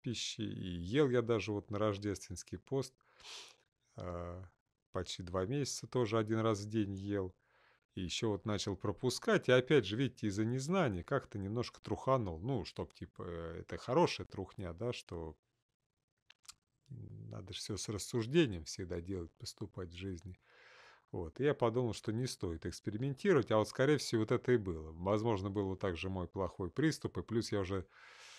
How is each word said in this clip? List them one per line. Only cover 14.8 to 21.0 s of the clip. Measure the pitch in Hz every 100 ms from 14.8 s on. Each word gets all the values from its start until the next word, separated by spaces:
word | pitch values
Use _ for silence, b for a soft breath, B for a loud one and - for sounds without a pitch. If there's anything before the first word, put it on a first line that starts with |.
| 120
что, | 120 - 87 80 78 _ _ _ _ _ _ _ _ _ _ - - _ _ -
м, | 123 104 104 107
надо | 107 95
ж | 95
все | - 101
с | -
рассуждением | 107 - 123 113 156 147 90
всегда | 80 - 92 90
делать, | 85 98 85 -
поступать | - - 110 - 90
в | 82
жизни. | 95 90 95 90 B B B B B B